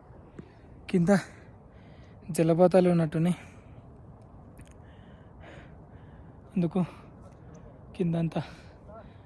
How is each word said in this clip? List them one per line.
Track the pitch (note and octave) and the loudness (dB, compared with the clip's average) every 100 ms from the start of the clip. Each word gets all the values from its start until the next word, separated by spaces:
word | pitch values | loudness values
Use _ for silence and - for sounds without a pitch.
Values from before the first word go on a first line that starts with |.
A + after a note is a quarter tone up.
| - - - - - - - - - | -20 -20 -20 -18 -18 -20 -20 -20 -2
కింద | F#3 E3+ G3+ - - - - - - - - - - - E3 | 2 4 4 2 -10 -20 -20 -20 -20 -20 -20 -20 -18 -6 0
జలపాతాలు | E3 E3 F3+ F#3 F3+ | 2 6 8 8 6
ఉన్నట్టున్నాయి, | F3 D#3+ D#3+ E3+ F3 - - - - - - - - - - - - - - - - - - - - - - - - - - - - - - - | 4 2 2 0 0 -6 -20 -20 -20 -20 -20 -20 -20 -20 -20 -20 -20 -20 -20 -20 -20 -20 -20 -20 -20 -20 -20 -20 -20 -20 -20 -20 -20 -20 -20 -6
అందుకు | - E3+ F#3+ E3+ - - - - - - - - - - - | 0 2 2 -2 -4 -20 -20 -20 -20 -20 -20 -20 -20 -16 -4
కిందంతా | E3+ E3 E3 E3+ - - - - - A3 - - | -2 0 -2 -4 -8 -12 -20 -20 -18 -18 -18 -20